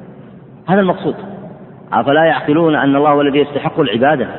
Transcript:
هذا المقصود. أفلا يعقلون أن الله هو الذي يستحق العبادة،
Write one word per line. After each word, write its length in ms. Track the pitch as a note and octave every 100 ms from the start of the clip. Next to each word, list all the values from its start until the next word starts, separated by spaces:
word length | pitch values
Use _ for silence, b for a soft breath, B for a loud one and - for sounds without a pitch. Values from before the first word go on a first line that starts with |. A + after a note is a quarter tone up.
| - - - - - - -
هذا 120 | G3
المقصود. 340 | F#3 - D3 - - - - - - - -
أفلا 320 | G#2+ A#2 D3+
يعقلون 500 | E3 C3 - D#3 E3
أن 220 | C#3+ C#3 C#3
الله 140 | D3
هو 100 | C#3+
الذي 180 | C#3+ C#3+
يستحق 420 | C#3 C3+ D#3+ -
العبادة، 460 | C3+ A2 C3+ C#3+ G2+